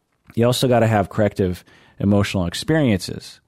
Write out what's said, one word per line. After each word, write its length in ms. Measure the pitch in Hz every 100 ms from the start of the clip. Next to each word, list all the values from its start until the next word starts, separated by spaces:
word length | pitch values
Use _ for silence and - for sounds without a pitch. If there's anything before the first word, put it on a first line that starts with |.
| _ _ - -
You 100 | 117
also 220 | 127 131
gotta 200 | 120 113
have 220 | 110 95
corrective 540 | - 101 - 92 90 - - _ -
emotional 480 | 98 101 101 101 85
experiences. 920 | - - 160 135 95 - - - -